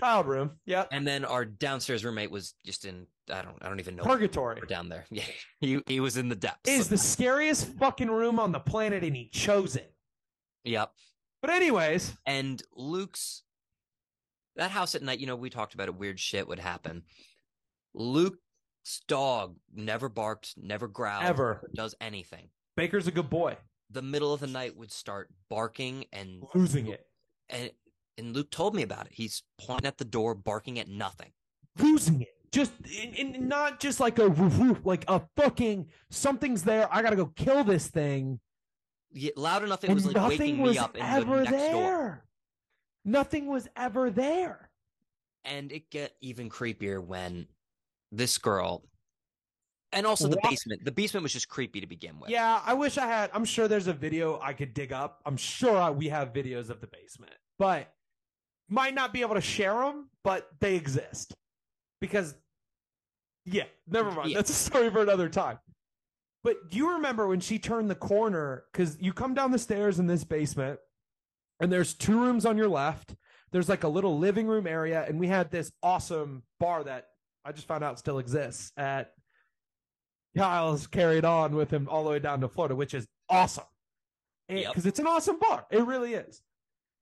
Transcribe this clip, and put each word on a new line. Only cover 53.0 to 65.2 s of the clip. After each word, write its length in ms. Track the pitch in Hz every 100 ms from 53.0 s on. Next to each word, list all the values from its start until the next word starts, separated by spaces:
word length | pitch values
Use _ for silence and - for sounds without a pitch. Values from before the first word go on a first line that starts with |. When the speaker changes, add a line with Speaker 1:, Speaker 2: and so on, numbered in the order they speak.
Speaker 1:
I 80 | 247
had, 240 | 226 208
I'm 120 | 214 220
sure 220 | - 220
there's 200 | 208 185
a 60 |
video 460 | 151 156 156 160 147
I 120 | 135
could 220 | 139 139 117
dig 180 | 135
up. 280 | 131 143 - 147
I'm 120 | 131
sure 380 | - - 247 202
I, 140 | 170
we 200 | 143 156
have 240 | 151 131
videos 360 | 127 127 123 113
of 120 | 110
the 60 | 113
basement, 460 | - - - - - _ -
but 340 | 190 165 - _ _ _ _ _ _ _ -
might 240 | 220 262
not 180 | 269 254
be 100 | 254
able 120 | 233 208
to 60 |
share 400 | - - 196 220
'em, 260 | 269 294 277 _
but 240 | 196 185 - -
they 160 | 202 185
exist. 580 | 139 135 - - - - _ _ _ _ _ _
Because, 340 | 196 202 165 139 _ _ _ _ _ _ _ _ _ _ 180
yeah, 180 | 190 - - -
never 240 | 214 214
mind. 200 | 165 156
Speaker 2:
Yeah. 60 | 202
Speaker 1:
That's 120 | 208
a 40 |
story 360 | - - 269 233
for 120 | 208
another 280 | 208 190